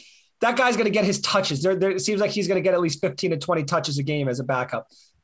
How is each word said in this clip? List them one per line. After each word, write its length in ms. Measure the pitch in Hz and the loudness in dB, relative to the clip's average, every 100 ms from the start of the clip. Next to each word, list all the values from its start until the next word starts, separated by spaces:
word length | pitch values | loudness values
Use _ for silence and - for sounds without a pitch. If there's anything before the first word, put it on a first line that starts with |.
| - - _ - | -20 -20 _ -2
that 140 | 233 240 | 0 4
guy's 200 | 247 220 | 2 2
gonna 140 | 214 | 2
get 140 | 208 196 | 2 2
his 160 | - | 0
touches. 420 | - 202 - 143 | 0 0 0 0
There, 120 | 175 185 | 0 2
there, 160 | 190 | 0
it 100 | 185 | 0
seems 200 | 196 202 | 0 0
like 80 | 208 | 0
he's 160 | 208 180 | 0 0
gonna 140 | 190 | 2
get 140 | 180 180 | 2 2
at 60 | |
least 200 | 170 143 | 0 0
fifteen 300 | 185 143 180 | -4 -2 -2
to 60 | 160 | -2
twenty 260 | 156 165 | -2 -2
touches 340 | 143 170 151 143 | 0 -2 -2 -4
a 60 | |
game 240 | 143 151 135 | -2 -2 -2
as 120 | 123 | -2
a 40 | |
backup. 440 | 127 127 123 113 - - _ _ | -2 -2 -2 -6 -10 -20 _ _